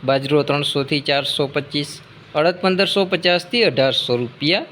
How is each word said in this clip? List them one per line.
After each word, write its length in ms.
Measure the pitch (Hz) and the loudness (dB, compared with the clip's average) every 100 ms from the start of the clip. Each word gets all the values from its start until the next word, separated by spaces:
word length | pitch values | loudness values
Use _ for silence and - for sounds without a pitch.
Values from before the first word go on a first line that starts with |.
| 131 | 0
બાજરો 320 | 135 139 147 143 | 0 2 0 2
ત્રણસોથી 580 | 143 143 143 135 151 139 | -2 -2 -4 -2 -2 0
ચારસો 360 | 139 139 - 139 | -2 0 -2 -2
પચીસ, 380 | 147 139 147 143 - - - - 151 | -4 -4 -6 -6 -12 -20 -20 -6 0
અડદ 200 | 160 175 | 0 2
પંદરસો 380 | 190 185 190 202 190 | 0 2 0 0 0
પચાસથી 520 | 185 175 175 170 240 208 | 0 2 0 0 2 2
અઢારસો 480 | 131 135 127 - 123 | 4 2 2 0 -2
રૂપિયા 460 | 120 - 143 190 320 | -2 -2 0 0 -2